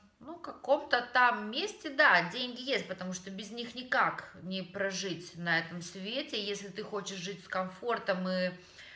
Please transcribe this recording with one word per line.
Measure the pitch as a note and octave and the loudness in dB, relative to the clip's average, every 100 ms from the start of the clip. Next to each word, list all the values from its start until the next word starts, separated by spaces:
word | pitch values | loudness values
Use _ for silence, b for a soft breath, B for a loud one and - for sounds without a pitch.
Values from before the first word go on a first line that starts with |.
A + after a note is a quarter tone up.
| - _ | -20 _
ну, | B3 E4+ | -14 -12
каком-то | - - - D4+ - B3 A#3+ | -12 -10 2 2 4 2 4
там | B3+ B3 A3 G#3 | 6 6 4 -2
месте, | B3+ G4+ - D#4 | -2 -4 -4 -6
да, | C4+ C#4+ F3+ E3+ | 6 8 8 6
деньги | A#3 B3 B3 | -2 -4 -4
есть, | C4 A3+ D#3+ | 0 0 0
потому | F3+ F#3 | -6 -4
что | F#3 G3 | -6 -8
без | F#3+ G#3 | -10 -10
них | A#3 A#3+ B3+ | -8 -8 -10
никак | B3 C4 F3 - - - | 0 4 4 2 -8 -12
не | F3 F#3+ | -6 -6
прожить | F3 G3 G3 F#3 F#3+ F3+ - E3 | -6 -2 -2 -2 -4 -4 -8 -6
на | E3+ E3 | 2 2
этом | E3 F3 | 0 -8
свете. | E3+ G3 G3 B3+ D4 A3+ | -8 -8 -6 -4 -4 -4
Если | G3+ G3+ G3 | -4 -6 -6
ты | F#3+ | -8
хочешь | G#3 G#3 F#3+ F#3+ | -6 -6 -6 -8
жить | F3 G3+ | -8 -10
с | - | -4
комфортом | F#3+ F#3 - A#3+ A3+ - F#3 F#3 | -2 -2 -4 -2 -2 0 0 0
и | F#3 F#3 F3+ B B B | 0 0 -4 B B B